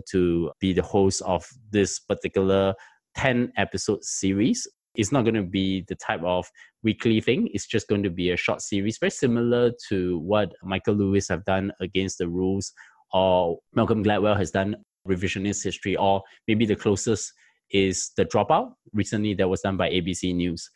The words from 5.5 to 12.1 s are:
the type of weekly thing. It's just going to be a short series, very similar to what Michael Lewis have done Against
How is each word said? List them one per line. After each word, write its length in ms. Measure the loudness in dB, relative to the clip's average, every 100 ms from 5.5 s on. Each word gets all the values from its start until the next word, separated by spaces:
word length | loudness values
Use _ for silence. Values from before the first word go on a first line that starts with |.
| -2 0 -2 -4
the 60 | -8
type 280 | -6 -4
of 260 | -2 -2 -4 -14 -20 _
weekly 380 | -2 0 2 2
thing. 300 | 2 0 -2
It's 140 | -4 -4
just 220 | -4 0
going 140 | 0
to 60 | 0
be 220 | -2 -2
a 60 | 0
short 240 | -2 -4
series, 360 | -4 -2 -2 -2
very 120 | -4
similar 600 | 0 0 2 2 2 2 0 -4
to 300 | -2 0 -2
what 340 | 0 0 0 -6
Michael 320 | -6 -2 0 2
Lewis 320 | 2 2 0
have 160 | -2
done 300 | 0 0 -2 -4
Against 380 | -4 -2 -2